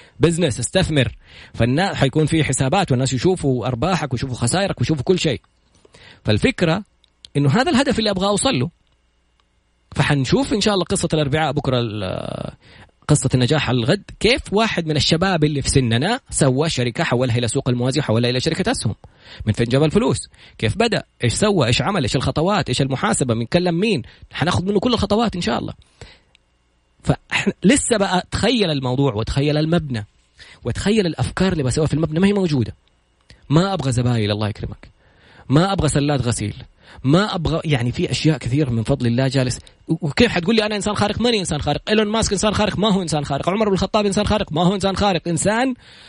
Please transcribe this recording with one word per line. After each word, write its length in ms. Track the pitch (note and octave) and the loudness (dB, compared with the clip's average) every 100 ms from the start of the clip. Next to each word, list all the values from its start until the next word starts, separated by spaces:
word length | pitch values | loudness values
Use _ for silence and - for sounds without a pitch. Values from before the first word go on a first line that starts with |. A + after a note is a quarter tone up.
| - - | -20 0
بزنس، 400 | D3+ E3 E3 A#2 | 2 2 0 -2
استثمر. 560 | A#2 F#3+ D#3 D3+ A#2+ - - - - | -2 0 2 2 0 -2 -18 -20 -10
فالنا-، 400 | - A#2 C#3 F#3+ | -2 0 2 0
حيكون 320 | - C3+ D#3 D#3 | 0 0 2 2
في 180 | D#3+ | 2
حسابات 460 | C#3 C3+ C3 F#3+ E3+ | 0 0 0 0 2
والناس 220 | B2+ C3 | 0 0
يشوفوا 540 | B2+ E3+ F3+ C#3+ B2+ B2 | 0 0 0 0 0 -2
أرباحك 460 | A#2+ D#3+ F3+ C#3 | -2 -2 -2 -2
ويشوفوا 240 | A#2+ C#3 B2 | -6 -6 -4
خسائرك 440 | A#2+ E3+ G3 - | -2 0 -2 -2
ويشوفوا 240 | B2+ D3+ | -2 0
كل 140 | A#2+ F#3 | 0 0
شيء. 220 | D#3+ G#2+ _ _ _ _ _ - - - | 0 -4 _ _ _ _ _ -20 -20 -6
فالفكرة 600 | - G#2+ B3+ - E3 F3+ - _ _ _ - C#3+ | 0 2 2 2 0 0 -4 _ _ _ -6 0
إنه 140 | C#3+ | 2
هذا 200 | F#3+ D#4 | 2 2
الهدف 280 | C4 C#4+ A3+ | 2 2 0
اللي 120 | G#3 | 0
أبغى 160 | F#3+ G3 | 0 0
أوصل 320 | G3+ F3 D3+ | 0 0 -2
له. 120 | C#3+ - _ _ _ _ _ _ _ _ _ _ _ - | -4 -8 _ _ _ _ _ _ _ _ _ _ _ -2
فحنشوف 580 | C#3 D3 B2+ G#3 C#4 | 0 2 2 0 0
إن 60 | A3 | 0
شاء 140 | G#3+ | 0
الله 100 | G3 | 0
قصة 240 | E3+ G3 E3 | 0 -2 -2
الأربعاء 380 | D#3 C#3+ D#3 D#3 | -2 0 0 0
بكرة 280 | C#3 - B2 | -2 -2 -2
ال-، 680 | A#2 G#2 F#2 G1+ G1+ - G1+ - - - - _ - | -2 -4 -6 -6 -8 -8 -10 -12 -20 -20 -20 _ 2
قصة 220 | D3+ C3 | 2 2
النجاح 340 | B2+ A#2+ D3+ - | 2 2 0 0
على 100 | B2 | 0
الغد، 240 | A2+ G3+ - - | 0 -2 -4 -2
كيف 200 | G3+ C#4+ - | 2 2 0
واحد 340 | G3 A3+ - D#3+ | 0 0 -2 -2
من 100 | D3+ | -2
الشباب 480 | - D#3+ F#3+ F3 | 0 0 2 2
اللي 180 | D3+ C#3+ | 0 0
في 80 | B2 | 0
سننا 500 | C#3 B2 A#2 E3+ B3 - | 2 2 2 0 -4 -4
سوى 400 | - C#3 B2+ D#3+ | 0 2 2 0
شركة، 340 | C3+ B2 A2+ | -2 -2 -2
حولها 340 | E3 B2 B2+ A#2+ | -2 0 0 0
إلى 100 | A#2+ | -2
سوق 200 | B2+ - | -2 -2
الموازي، 340 | B2 B2 D3+ | 0 0 0
حولها 280 | C3+ A2 A#2+ | 0 0 0
إلى 100 | B2+ | 0
شركة 300 | D#3+ E3 G3 | -2 -2 -2
أسهم. 240 | - - - - _ - - - | -2 -4 -6 -12 _ -20 -6 -2
من 60 | |
فين 140 | G#2 A#2+ | 0 2
جاب 160 | C3+ | 2
الفلوس؟ 460 | D#3 G3 B3 C3+ - - - - | 2 2 0 -2 -6 -18 -20 -4
كيف 180 | A2 F3+ | -2 0
بدأ؟ 260 | A#3 F#3 - - | 0 -2 -6 -4
إيش 80 | A#2+ | -2
سوى؟ 340 | - G#3 G3 A#2+ | 2 2 2 2
إيش 160 | B2+ | 2
عمل؟ 200 | C#3 G3+ | 0 -2
إيش 140 | C3 C#3 | 0 -2
الخطوات؟ 520 | C3+ D3 E3+ G3+ B2+ | -2 0 0 0 0
إيش 140 | B2+ | 0
المحاسبة؟ 520 | C3+ C3 G#3 G#3+ C3 | -2 0 -2 0 0
من 120 | A2+ A2+ | -2 0
كلم 340 | F3 F3+ E3 | 0 0 0
مين؟ 220 | A3+ E3 - - - | 0 -2 -4 -16 -14
حناخذ 320 | - D3+ F3+ | -4 -2 0
منه 160 | F#3 G#3 | 0 0
كل 120 | B3 | 2
الخطوات 440 | A#3 G3+ G#3 A3+ F3 | 0 2 2 0 -2
إن 40 | |
شاء 180 | - A#3+ | -4 -4
الله. 140 | - - - - - - _ _ _ _ _ _ _ _ | -4 -10 -18 -20 -20 -20 _ _ _ _ _ _ _ _
فإحنا 480 | - - - - - - | -2 -2 -2 -4 -2 0
لسه 320 | F3+ C#4 - A3 | 4 4 2 0
بقى، 280 | G3 F3+ - | 0 -2 -2
تخيل 400 | - G3+ B3 F#3 | -2 0 2 0
الموضوع 440 | D3 B2+ B2+ C#3 | -2 -2 0 0
وتخيل 420 | G#2+ A2+ C#3 D3 D3+ | 0 -2 0 0 0
المبنى 500 | D#3 E3+ D3+ A2+ G#2 _ _ - - - | 0 0 -2 -6 -10 _ _ -20 -20 -12
وتخيل 420 | A#2+ - G3 A3 F3 | -8 -4 0 2 0
الأفكار 460 | D3 B2+ - F#3+ | -2 -4 0 0
اللي 100 | E3 | 0
بسويها 240 | B2+ A#2+ D3+ | 0 0 0
في 80 | |
المبنى 260 | D3 D#3+ D#3 | 0 -2 2
ما 60 | G3 | 2
هي 60 | |
موجودة. 420 | G3+ F3+ C#3+ G#2 - _ _ _ _ _ - - | 2 0 0 -2 -6 _ _ _ _ _ -14 0
ما 240 | D3 G3 | 2 2
أبغى 180 | F#3+ C3+ | 0 -2
زبايل، 380 | B2 B2 A#2 G#2 | 0 2 2 0
الله 180 | G#2 G#2+ | 0 -4
يكرمك. 400 | - - - - _ _ _ - - - | -4 -10 -12 -20 _ _ _ -20 -16 0
ما 240 | C#3 F#3+ | 2 2
أبغى 160 | G3 D3+ | 2 0
سلات 340 | D3+ C#3+ C#3+ | 0 0 0
غسيل. 320 | A#2+ A2 G#2 - - _ - - | -2 -4 -6 -8 -16 _ -20 -6
ما 300 | B2+ E3+ G#3+ | 2 2 2
أبغى، 260 | G3+ C#3+ D3 | -2 -2 -2
يعني 280 | D#3+ C#3 A#2+ | 0 0 0
في 180 | A#2+ E3+ | -2 -4
أشياء 280 | B2+ D#3 C#3+ | 0 0 0
كثير 320 | A#2+ C3+ C#3 | 0 0 0
من 120 | A2+ | -2
فضل 240 | G#2+ C#3 A#2+ | -2 0 0
الله 220 | A#2+ C3+ | 0 0
جالس. 300 | C3 B2+ - - - - | 0 0 -4 -10 -12 -6
و-، 180 | E3 D3+ | -4 -2
وكيف 220 | - A#3+ | 2 2
حتقول 280 | - E3+ A3+ | 2 0 0
لي 100 | G#3 | 0
أنا 100 | G#3 | -2
إنسان 180 | G#3 | -4
خارق؟ 260 | G3+ G#3 G#3 | 0 -2 0
ماني 200 | A#3+ A3 | 0 0
إنسان 200 | F3 D3+ | -2 -4
خارق. 220 | D3 C#3+ - | -2 -4 0
إيلون 180 | G#3+ G#3+ | 0 2
ماسك 260 | A3+ G3+ | 0 -2
إنسان 220 | F3 G#3+ | 0 0
خارق؟ 240 | F#3+ G#3 - | 0 0 0
ما 140 | G#3+ | 2
هو 100 | F#3+ | 0
إنسان 220 | E3+ D3+ | 0 -4
خارق. 240 | C#3+ C#3 - | -4 -4 -2
عمر 200 | G3+ G#3+ | 0 2
بن 60 | |
الخطاب 320 | F#3 F#3+ A3 G#3 | 0 0 0 0
إنسان 200 | G3 G3 | 0 0
خارق؟ 260 | G#3 G3 | 0 0
ما 100 | D#3 | 0
هو 120 | F3 | 2
إنسان 220 | G3+ G3 - | 2 -2 0
خارق. 320 | G#3 E3+ F3 | 0 0 -2
إنسان 460 | D#3+ F#3 A3 C4 B3 - - | -2 0 0 0 -4 -12 -20